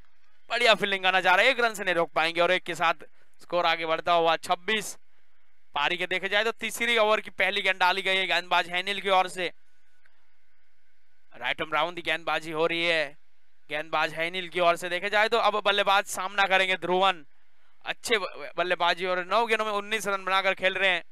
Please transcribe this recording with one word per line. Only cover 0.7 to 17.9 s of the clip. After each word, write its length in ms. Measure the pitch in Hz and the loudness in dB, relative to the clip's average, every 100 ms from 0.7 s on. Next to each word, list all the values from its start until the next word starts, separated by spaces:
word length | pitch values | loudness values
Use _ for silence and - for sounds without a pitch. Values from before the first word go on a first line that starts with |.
फील्डिंग 300 | 202 202 196 | 6 4 2
का 80 | 185 | 4
नजारा, 320 | 185 180 185 | 4 6 6
एक 160 | 240 240 | 6 4
रन 140 | 233 | 2
से 100 | 202 | 0
नहीं 120 | 190 170 | 0 2
रोक 160 | 170 | 2
पाएंगे 300 | 170 160 165 | 2 0 2
और 100 | 170 | 4
एक 120 | 180 | 2
के 120 | - 160 | 0 0
साथ 180 | 170 170 - - - - | 0 0 -6 -16 -16 -16
स्कोर 240 | - 175 170 | -4 0 2
आगे 200 | 165 160 | 0 0
बढ़ता 280 | 160 175 | -2 2
हुआ 220 | 175 165 160 | 4 4 2
छब्बीस। 640 | - 175 180 220 185 - - - - - - - - 143 | 0 -2 0 -2 -2 -10 -14 -16 -16 -16 -16 -16 -8 -2
पारी 220 | 147 175 | 0 0
के 100 | 175 | -2
देखे 220 | 180 190 | -2 0
जाए 140 | 202 | 0
तो 80 | 220 | 0
तीसरी 460 | - 220 - 233 233 | -2 -6 -4 0 2
ओवर 240 | 214 214 | 4 2
की 80 | - | 0
पहली 320 | - 190 202 | -2 0 0
गेंद 180 | 190 190 | 0 2
डाली 220 | 180 190 | 2 2
गई 160 | 190 190 | 0 0
है 80 | 185 | 2
गेंदबाज 420 | 170 180 175 170 | 0 2 0 2
हैनिल 320 | 180 190 196 | -2 -4 -4
की 80 | 190 | 2
ओर 180 | 185 185 | 2 2
से। 240 | 180 175 - - - - - - - - - - - - - - - - - - 127 | -2 -6 -6 -16 -16 -16 -16 -16 -16 -16 -16 -16 -16 -16 -16 -16 -16 -16 -16 -16 -6
राइट 260 | 120 143 | -4 -2
आर्म 120 | 160 | 0
राउंड 220 | 160 165 175 | 0 0 -2
की 60 | |
गेंदबाजी 500 | 160 160 156 156 156 | -4 -2 0 -4 -2
हो 140 | 156 165 | 0 0
रही 180 | 170 170 | 2 2
है, 320 | 165 143 151 - - - - - | 2 0 -6 -16 -16 -16 -16 -8
गेंदबाज 440 | 151 160 160 160 | -8 -2 0 0
हैनिल 360 | 156 165 185 175 | -2 -4 -4 -6
की 100 | 165 | 2
ओर 160 | 170 170 | 4 4
से 140 | 180 | 0
देखे 200 | 175 202 | -4 0
जाए 200 | 208 214 | 2 4
तो 80 | 226 | 4
अब 240 | 208 208 202 | 2 2 2
बल्लेबाज 400 | 202 196 196 202 | 2 4 2 2
सामना 380 | - 185 202 196 | -4 -4 0 4
करेंगे 280 | 190 190 185 | 4 4 0
ध्रुवन, 480 | 170 185 190 175 143 - - - - - | 2 4 4 2 -6 -16 -16 -16 -16 -14
अच्छे 320 | - | -8